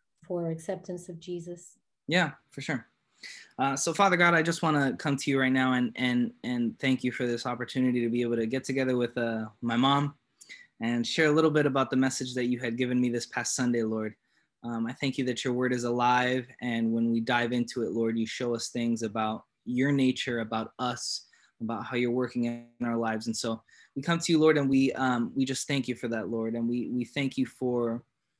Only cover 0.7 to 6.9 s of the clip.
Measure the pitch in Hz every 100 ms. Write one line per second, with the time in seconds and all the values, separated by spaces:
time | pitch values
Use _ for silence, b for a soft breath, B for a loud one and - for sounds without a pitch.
0.7 | 190 - 180 180 165 180 175 170 175 -
1.7 | _ _ _ - 170 156 - _ - 135
2.7 | 127 - _ _ B B B B B 135
3.7 | 139 - 160 196 175 175 170 165 170 165
4.7 | 147 139 131 156 139 - 135 131 131 131
5.7 | 127 123 117 127 123 117 - 120 123 117
6.7 | - 135